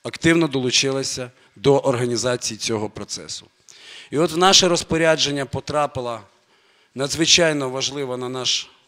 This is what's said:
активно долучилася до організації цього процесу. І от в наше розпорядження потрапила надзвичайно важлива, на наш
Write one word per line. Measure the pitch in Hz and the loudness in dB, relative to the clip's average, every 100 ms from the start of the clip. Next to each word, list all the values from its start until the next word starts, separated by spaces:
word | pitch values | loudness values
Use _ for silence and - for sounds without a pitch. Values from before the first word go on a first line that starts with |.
активно | 117 - 160 165 160 | -12 -2 2 4 2
долучилася | 135 127 - 135 135 131 - 123 _ _ - | 0 0 0 0 -2 -6 -8 -12 _ _ 0
до | 131 139 | 4 4
організації | 139 120 123 117 123 123 - 107 | 4 0 0 0 -2 -2 -6 -6
цього | - 110 104 | -4 -4 -4
процесу. | 101 101 - - - - _ _ - - - - | -10 -12 -12 -12 -14 -16 _ _ -20 -20 -20 -6
І | 139 | 0
от | 165 | 0
в | 160 | 4
наше | 185 190 185 | 6 6 4
розпорядження | 170 - 160 165 156 139 143 127 | 2 0 2 4 2 0 -2 -4
потрапила | 135 - 147 143 135 120 113 98 _ _ _ _ _ _ | -8 -4 -2 -2 -4 -6 -8 -12 _ _ _ _ _ _
надзвичайно | 123 139 139 160 - 165 147 131 | -8 -6 -2 2 4 4 0 -4
важлива, | 131 123 143 135 127 | -4 -6 -6 -6 -6
на | 123 | -6
наш | 131 120 - - _ | -6 -4 -6 -8 _